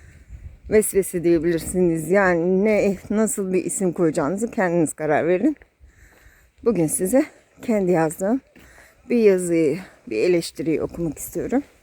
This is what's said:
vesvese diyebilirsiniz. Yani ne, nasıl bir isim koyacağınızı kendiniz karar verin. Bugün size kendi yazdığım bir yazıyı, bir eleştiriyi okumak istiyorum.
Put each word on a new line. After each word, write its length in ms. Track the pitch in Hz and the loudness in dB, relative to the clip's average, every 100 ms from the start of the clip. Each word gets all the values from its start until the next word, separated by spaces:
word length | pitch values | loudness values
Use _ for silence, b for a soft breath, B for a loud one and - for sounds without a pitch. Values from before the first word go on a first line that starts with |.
| b b b b b b - | b b b b b b 0
vesvese 540 | 214 208 196 180 180 | 2 2 -2 -2 -2
diyebilirsiniz. 880 | 170 170 165 165 156 180 180 165 156 | 2 2 2 -2 -2 0 0 0 0
Yani 540 | 202 185 175 175 185 214 | 2 4 2 2 2 2
ne, 320 | 208 202 185 - | 2 0 -2 -4
nasıl 440 | 208 220 214 190 | -2 0 -2 -2
bir 120 | 185 - | -2 -2
isim 280 | - 185 | -2 -2
koyacağınızı 580 | 160 165 165 143 196 226 | 0 0 0 -2 -2 -4
kendiniz 420 | 233 180 175 156 | -2 0 2 0
karar 340 | - 151 139 151 | -2 -2 0 2
verin. 300 | 180 285 294 - _ b b b b b b b _ 233 | 0 0 -4 -12 _ b b b b b b b _ -2
Bugün 220 | 180 156 | 0 0
size 380 | - 185 254 311 B B B | -2 0 0 0 B B B
kendi 300 | - 214 180 | -2 0 2
yazdığım 500 | 175 160 - 196 262 _ - b b b b - | 2 0 -2 -2 -4 _ -20 b b b b -2
bir 80 | 240 | 4
yazıyı, 600 | 214 185 180 170 156 170 B B - | 4 4 2 2 2 0 B B -6
bir 80 | 107 | -2
eleştiriyi 640 | 165 175 - - 160 151 | 2 2 -2 -6 -2 -2
okumak 360 | 139 - 165 - | -4 -6 -8 -8
istiyorum. 460 | - 175 131 254 - _ | -10 -8 -2 -4 -4 _